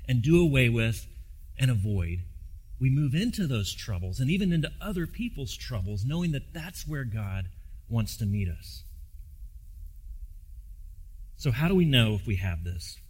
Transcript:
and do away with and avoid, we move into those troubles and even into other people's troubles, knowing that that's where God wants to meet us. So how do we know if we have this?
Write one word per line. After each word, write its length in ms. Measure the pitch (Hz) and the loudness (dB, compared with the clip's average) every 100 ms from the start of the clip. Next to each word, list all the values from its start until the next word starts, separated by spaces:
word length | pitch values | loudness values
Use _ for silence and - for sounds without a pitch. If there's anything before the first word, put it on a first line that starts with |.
| - | 2
and 140 | 123 | 4
do 200 | 110 170 | 8 8
away 280 | 170 135 120 | 8 8 6
with 380 | 117 113 110 - - - - - - | 6 4 0 -6 -12 -14 -16 -14 0
and 140 | 131 | 2
avoid, 480 | 113 104 101 82 87 90 - - - - - | 4 2 2 0 -2 -6 -10 -14 -14 -14 0
we 100 | 131 | 4
move 240 | 139 143 | 4 4
into 320 | 151 233 214 165 | 2 0 0 0
those 280 | 117 95 - | 0 -2 -4
troubles 440 | - 92 92 90 | -4 -4 -2 0
and 100 | 127 | 2
even 220 | 185 196 | 4 4
into 200 | 165 151 - | 2 0 -4
other 240 | 185 180 165 | -4 -4 -4
people's 500 | - 240 147 131 - | -4 -6 -6 -8 -8
troubles, 480 | - 117 92 104 | -6 -4 -2 -2
knowing 280 | 120 165 175 | 0 0 0
that 220 | 143 - | -2 -4
that's 340 | 170 160 - 147 | -10 -10 -10 -6
where 160 | 151 | -6
God 420 | 123 107 101 95 92 - - - - | -4 -4 -4 -4 -4 -8 -14 -14 -2
wants 300 | 113 107 - | 0 0 -2
to 80 | 104 | 0
meet 240 | 101 92 | 2 0
us. 340 | 82 - - - - - - - - - - - - - - - - - - - - - - - - - - - - | -4 -8 -12 -12 -14 -14 -14 -16 -14 -16 -14 -16 -14 -14 -14 -12 -12 -12 -14 -14 -16 -14 -14 -14 -14 -14 -14 -14 -4
So 160 | 139 | -2
how 160 | 117 165 | 2 4
do 80 | 190 | 6
we 100 | 165 | 8
know 300 | 131 110 104 | 8 6 2
if 100 | 107 | 0
we 120 | 92 | 0
have 260 | 92 82 | 0 -2
this? 340 | 87 87 - - - | -4 -6 -8 -14 -14